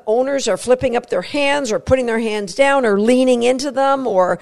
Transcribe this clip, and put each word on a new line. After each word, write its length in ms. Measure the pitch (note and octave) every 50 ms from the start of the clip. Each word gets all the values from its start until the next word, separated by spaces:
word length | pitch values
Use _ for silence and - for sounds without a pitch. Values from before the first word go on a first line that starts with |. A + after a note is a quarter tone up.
| -
owners 420 | - G#3+ A#3+ C4 C4+ C#4 C#4 -
are 80 | A3+ F#3+
flipping 400 | F3+ - A3+ B3+ B3+ C#4 B3+ A#3
up 140 | A#3+ A#3 -
their 140 | - F#3 F3
hands 480 | - - C#4+ C#4+ C#4 C#4+ D4 C#4 A3+
or 80 | G#3+ F3+
putting 260 | - - C4 C4 B3+
their 140 | A#3 A3 A#3
hands 340 | A#3 A3 G#3 G#3+ G#3 F#3 -
down 320 | - C4+ - C#4 C#4 B3+
or 140 | A3 G3+ G3
leaning 420 | G#3 A3+ B3+ B3+ C4 B3+ B3+ A#3+
into 300 | A#3 B3 B3+ B3+ C4+ D4
them 340 | A#3 C4 C4+ C4+ C#4 C4+ C4
or, 340 | B3+ D4+ C#4 F#3 F3 F3 E3+